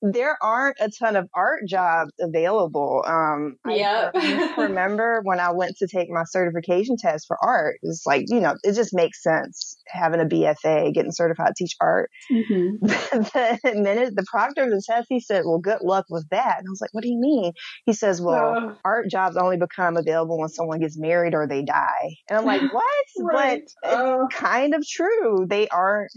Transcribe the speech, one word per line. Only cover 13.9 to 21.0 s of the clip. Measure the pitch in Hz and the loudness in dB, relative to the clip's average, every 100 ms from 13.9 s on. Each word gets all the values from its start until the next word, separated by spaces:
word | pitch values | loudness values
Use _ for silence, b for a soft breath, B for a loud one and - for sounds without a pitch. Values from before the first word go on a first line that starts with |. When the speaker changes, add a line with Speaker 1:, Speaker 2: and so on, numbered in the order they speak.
| 214 254 196 | 2 0 -2
Speaker 1:
the | 190 | -2
proctor | - 247 285 | 0 0 0
of | 262 | 0
the | 196 - | 0 0
test, | 233 233 | -2 0
he | 254 | -4
said, | - 196 160 | 0 0 2
"Well, | 165 | 0
good | 190 214 | 0 0
luck | 180 190 - | 0 0 -2
with | 165 151 | -8 -4
that." | 196 247 175 | 0 0 -2
And | 185 | -4
I | |
was | 196 | -10
like, | 214 | -8
"What | 220 | -6
do | 240 | -4
you | 233 | 0
mean?" | 269 277 175 170 B B - | 2 2 0 -6 B B -2
He | |
says, | 214 208 175 | 0 0 0
"Well, | 175 165 - 233 | 0 2 2 0
Speaker 2:
Oh. | 220 - 190 | -4 -6 -2
Speaker 1:
art | 226 196 | -2 -2
jobs | 190 185 170 | -2 0 0
only | 180 175 | 0 0
become | 175 - 175 170 | -2 0 0 0
available | 156 160 160 165 | 0 0 0 -2
when | 160 | -4
someone | 160 165 160 | -4 -4 -2
gets | 160 | -4
married | 156 | -4